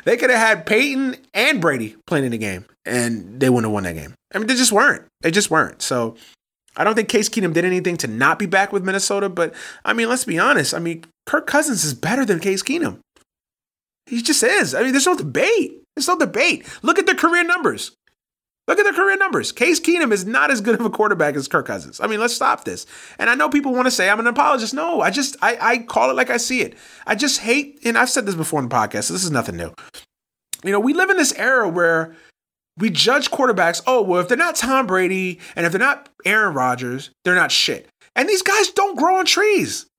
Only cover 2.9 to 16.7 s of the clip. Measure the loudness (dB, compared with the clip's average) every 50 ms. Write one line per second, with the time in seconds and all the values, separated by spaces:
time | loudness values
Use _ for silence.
2.9 | -2 -2 -2 -2 -4 -6 -10 -14 -4 0 2 2 2 2 2 0 -2 -4 -4 -6
3.9 | -8 -10 -12 -16 -20 _ _ _ -6 -4 -2 0 0 2 2 4 4 4 4 4
4.9 | 2 0 -6 _ _ _ -4 2 2 2 2 4 2 2 2 0 -4 -8 -6 -2
5.9 | -2 -2 -2 -2 -6 -12 -20 -20 _ _ _ _ _ _ _ _ _ -2 0 2
6.9 | 2 0 0 2 0 0 0 0 -2 -2 -2 0 0 0 0 2 0 0 -2 -2
7.9 | -4 -4 -6 -6 -2 0 2 2 2 0 -2 0 0 0 0 0 -2 -4 -2 -2
8.9 | -2 -2 -2 -2 -2 -2 -2 -2 -2 -2 -4 -4 -4 -12 -18 -18 -18 -4 -2 -2
9.9 | 0 0 0 0 0 -2 -2 -2 0 2 2 4 4 2 2 0 -4 -4 -6 -6
10.9 | -8 -8 -14 -20 _ _ _ -4 -4 -2 -2 0 0 2 2 2 -2 -2 -2 -4
11.9 | -4 -4 -2 -2 0 0 0 0 0 0 0 -2 -2 -2 -2 -4 -2 -2 -2 -4
12.9 | -6 -10 _ _ _ _ _ _ _ _ _ _ _ _ _ _ _ _ _ _
13.9 | _ _ _ -8 -6 -2 0 0 2 2 2 2 4 2 2 0 0 0 0 2
14.9 | 2 2 2 2 2 0 -2 -2 -2 0 2 2 2 2 0 -2 -6 -14 _ _
15.9 | _ -4 -2 0 2 2 0 0 0 0 2 2 0 -2 -6 -14